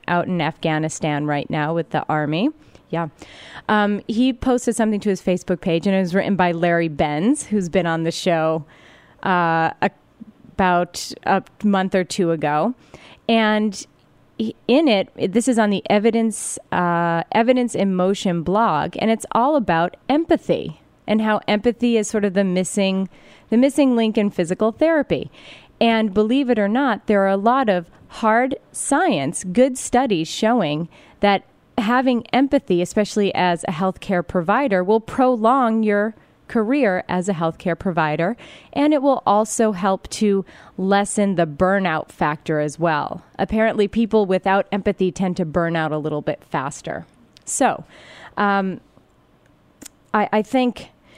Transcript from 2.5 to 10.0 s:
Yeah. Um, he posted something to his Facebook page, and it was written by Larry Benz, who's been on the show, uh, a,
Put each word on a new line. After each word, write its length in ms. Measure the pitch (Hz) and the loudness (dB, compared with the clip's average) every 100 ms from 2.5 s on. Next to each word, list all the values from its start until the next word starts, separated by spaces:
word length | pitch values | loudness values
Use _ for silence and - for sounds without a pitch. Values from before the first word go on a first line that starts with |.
| - - - - | -4 -16 -20 -8
Yeah. 180 | 165 165 - - - - - - | -6 -6 -10 -20 -20 -20 -12 -2
Um, 320 | 214 208 202 - | 0 0 -2 -4
he 240 | 226 254 | 0 0
posted 420 | 240 262 247 - | 0 0 0 0
something 240 | 226 220 208 | 0 0 0
to 100 | 208 | -2
his 100 | 185 | -2
Facebook 400 | - 180 - 180 | 0 -2 -2 -4
page, 260 | 190 165 196 | -2 0 0
and 80 | |
it 60 | 190 | 0
was 140 | 180 | 0
written 220 | 185 - 190 | 0 0 2
by 160 | 180 | 0
Larry 360 | 170 175 170 165 | 2 0 2 0
Benz, 560 | 143 156 147 202 294 | -2 -2 0 0 0
who's 240 | - 208 175 | -2 -4 0
been 160 | 190 | 0
on 200 | 170 165 | 0 0
the 60 | 165 | -2
show, 540 | - 185 165 160 160 147 - - - _ _ | -2 0 0 0 -2 -6 -20 -20 -20 _ _
uh, 500 | - 180 170 165 160 - | -2 0 2 2 0 -2
a, 80 | 196 - | -4 -4